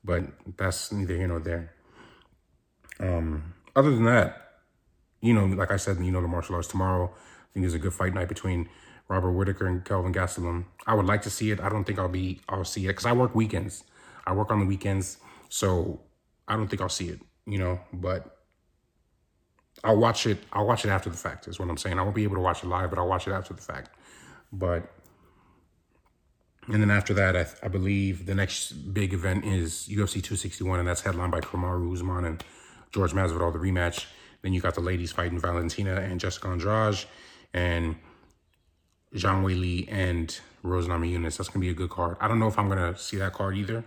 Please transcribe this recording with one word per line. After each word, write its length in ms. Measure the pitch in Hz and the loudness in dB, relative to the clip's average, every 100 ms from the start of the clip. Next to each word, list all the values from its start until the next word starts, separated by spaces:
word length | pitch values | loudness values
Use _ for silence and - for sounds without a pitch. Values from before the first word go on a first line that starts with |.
But 200 | - 87 - - - 90 | -2 0 -2 -10 -16 -4
that's 340 | 95 - - | -2 -2 -4
neither 240 | 104 90 87 | -4 -2 0
here 120 | 92 | 0
nor 120 | 85 | -2
there. 340 | 85 85 82 _ _ - - - _ _ _ _ _ _ - - | -2 -4 -6 _ _ -20 -20 -20 _ _ _ _ _ _ -20 -6
Um, 540 | 95 87 82 78 80 - - - | -2 0 0 -4 -6 -14 -2 4
other 160 | 147 | 6
than 140 | 120 113 | 6 6
that, 540 | 120 - - - _ _ _ _ _ _ _ | 6 4 0 -20 _ _ _ _ _ _ _
you 140 | 117 | 4
know, 120 | 110 98 | 6 4
like 260 | 95 90 | 2 0
I 60 | 98 | 0
said, 260 | - 90 | 0 -2
you 80 | 90 | 0
know, 100 | 92 | 0
the 60 | 85 | 0
martial 280 | 85 - 87 | -2 -2 -4
arts 120 | 85 | -2
tomorrow, 440 | 92 95 90 87 | 0 2 2 0
I 400 | - - - - | -4 -20 -20 -12
think 100 | 95 | -2
there's 120 | 87 82 | 0 0
a 40 | |
good 140 | 87 | -2
fight 200 | - 92 | 0 -2
night 140 | 92 87 | 0 -4
between 420 | - 95 87 82 - - - - | -4 -2 -2 -4 -10 -20 -20 -4
Robert 260 | 95 90 | 0 2
Whitaker 340 | 90 98 92 95 | 2 2 0 0
and 160 | 90 | -2
Kelvin 300 | - 98 92 | 0 0 0
Gastelum. 520 | 90 90 - 87 87 92 _ - | 0 0 -2 -2 -2 -6 _ 2
I 80 | 107 | 4
would 100 | 95 | 4
like 160 | 104 | 2
to 60 | 107 | 0
see 220 | - 107 | -2 -2
it. 80 | 101 | 0
I 100 | 98 | 0
don't 140 | 104 | -2
think 160 | 95 98 | -2 0
I'll 80 | 92 | 0
be, 340 | 90 92 87 - | 0 -2 -4 -4
I'll 140 | 98 | -4
see 240 | 92 107 95 | -4 -2 -2
it 80 | 95 | 0
'cause 100 | 120 | 2
I 60 | |
work 240 | 123 123 113 | 4 4 4
weekends. 480 | 110 92 101 - - - - - - | 2 0 -4 -10 -18 -20 -20 -10 -2
I 80 | |
work 180 | 92 104 | 0 2
on 80 | 107 | 2
the 60 | 95 | 2
weekends, 520 | 98 98 95 90 - - - - | 0 0 -2 -2 -8 -20 -20 -10
so 520 | - 98 90 - - - _ _ _ - | -2 2 2 0 -6 -12 _ _ _ -4
I 80 | 107 | -2
don't 120 | 104 | -2
think 140 | 95 | -2
I'll 80 | 92 | -4
see 200 | - 85 | -4 -6
it, 100 | - - _ - | -8 -16 _ -6
you 140 | 98 | -2
know, 200 | 90 90 - | 0 -2 -6
but 440 | 92 90 92 - - _ _ _ _ _ _ _ _ _ _ _ _ _ - | -6 -4 -4 -6 -20 _ _ _ _ _ _ _ _ _ _ _ _ _ -8
I'll 140 | - 107 | 4 6
watch 280 | 113 107 117 | 6 4 0
it. 120 | 95 - | -2 -2
I'll 120 | 98 107 | -2 2
watch 200 | 117 107 | 2 2
it 40 | |
after 200 | 95 - | 0 0
the 80 | 85 | -6
fact 300 | 90 - - | -8 -8 -12
is 120 | 87 | -8
what 100 | 90 | -6
I'm 80 | 80 | -4
saying. 220 | 98 90 | -2 0
I 40 | |
won't 120 | 95 104 | 0 0
be 80 | |
able 120 | 104 95 | 0 2
to 60 | |
watch 220 | 90 87 | 0 0
it 40 | 90 | -2
live, 220 | 90 90 | -2 -2
but 100 | 92 | 0
I'll 80 | 90 | 0
watch 200 | 92 98 | 0 0
it 40 | |
after 220 | 95 87 | -4 -6
the 80 | 90 | -14
fact. 280 | - 76 - - - - - - _ | -12 -12 -12 -20 -20 -20 -20 -20 _
But, 400 | 95 90 85 - - - _ _ _ _ _ _ _ _ _ _ _ _ _ _ _ - | -4 -2 -2 -4 -18 -20 _ _ _ _ _ _ _ _ _ _ _ _ _ _ _ 0
and 140 | 107 | 4
then 100 | 104 | 6
after 220 | 101 - 101 | 4 4 4
that, 200 | 95 90 | 4 4
I, 120 | 82 - | 0 -4
I 40 | 92 | -4
believe 600 | 95 95 98 98 87 87 | -2 2 2 0 -2 -2
the 80 | 95 | -2
next 580 | 92 - - 78 98 | 0 -2 -8 -10 -6
big 200 | 101 92 | -2 0
event 300 | 90 92 92 | 0 0 0
is 440 | 101 92 80 - - | 0 0 0 -6 -6
U 140 | 101 | 0
F 60 | 101 | 0
C 120 | 95 | -2
two 140 | - 95 | -4 -4
sixty-one, 440 | 95 - 95 90 | -4 -4 -2 0
and 80 | 90 | 0
that's 140 | 87 | 0
headlined 300 | 98 90 90 | -2 -2 0
by 100 | 85 | -2
Kamaru 500 | - 90 90 90 87 | -2 -4 -2 0 -2
Usman 340 | 90 92 90 85 | -2 -2 -2 -2
and 180 | 85 - - - - - | -4 -10 -20 -20 -20 -6
George 220 | 101 90 | 0 2
Masvidal, 380 | 95 90 82 85 | 4 2 2 0
the 80 | 80 | 0
rematch. 460 | 95 90 87 - - - - - | 0 2 0 -2 -10 -16 -20 -10
Then 120 | 95 | -2
you 80 | 92 | 0
got 140 | 87 85 | 0 0
the 60 | |
ladies 300 | 87 90 87 | 0 -2 -2
fighting 280 | - 87 87 | -2 -2 0
Valentina 560 | 87 87 85 - 98 95 | 0 0 0 -2 0 0
and 240 | 92 90 | -2 -4
Jessica 280 | 92 - 95 | -4 -4 -4
Andrade 580 | 90 95 110 107 98 - - - - - | -2 0 2 2 0 -4 -16 -20 -20 -8
and 420 | 87 87 85 82 82 - - - _ _ _ _ _ _ _ _ 95 | -2 0 0 -2 -4 -12 -20 -20 _ _ _ _ _ _ _ _ -2
Zhang 280 | 98 95 | 2 2
Weili 480 | 95 92 90 87 - | 2 2 0 -2 -2
and 480 | 101 92 87 82 - - - | -2 0 0 -2 -6 -16 -10
Rose 240 | 90 90 87 | -2 -2 0
Namajunas. 500 | 85 85 87 82 - | 0 0 0 -2 -4
That's 120 | 101 | -6
gonna 120 | 98 | -2
be 80 | 90 | -2
a 40 | |
good 160 | 80 90 | -2 -4
card. 280 | - 85 87 | -2 -2 0
I 80 | 107 | 0
don't 120 | 113 | 4
know 80 | 110 | 2
if 120 | 101 | 2
I'm 100 | 101 | 2
gonna 260 | 95 87 95 | 2 0 -2
see 200 | - 98 | -6 -4
that 160 | 95 | -4
card 240 | - 98 98 | -2 -4 -2
either. 260 | 98 113 | -2 -4